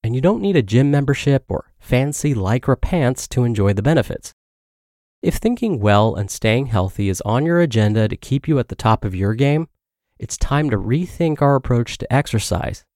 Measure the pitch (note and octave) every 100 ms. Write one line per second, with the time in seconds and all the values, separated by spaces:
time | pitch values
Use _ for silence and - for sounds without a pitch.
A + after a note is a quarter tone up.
0 | A2 B2+ D#3+ A3+ G3+ F3 G2+ A#2 C#3+ C#3+
1 | C#3+ C#3 - C#3 _ - - _ - B2
2 | C#3 - D3+ B2 F#2+ A#2+ - C3 - F3+
3 | B2+ C3 - - A#2+ G#2+ G2+ G2+ A#2+ D#3+
4 | - - - _ _ _ _ _ _ _
5 | _ _ F3 - A3 A#3+ A3+ C#3+ G#2 G2+
6 | A2 - G2 - A2 A#2 C3+ G#2+ F#2 -
7 | G2+ F#2 G2+ A#2 D#3+ E3+ E3 A2+ G#2+ A2
8 | G#2+ - - - - C#3+ A#2 - A2 A2
9 | G#2+ F#2 G2 A2 C#3 D3+ D#3+ _ _ _
10 | _ _ - - - C#3+ D3+ G#2+ F#2+ C#3+
11 | F3+ - E3 D3+ C#3 C3+ - A#2+ A#2 -
12 | - C3+ - A2 - F2 C2+ - _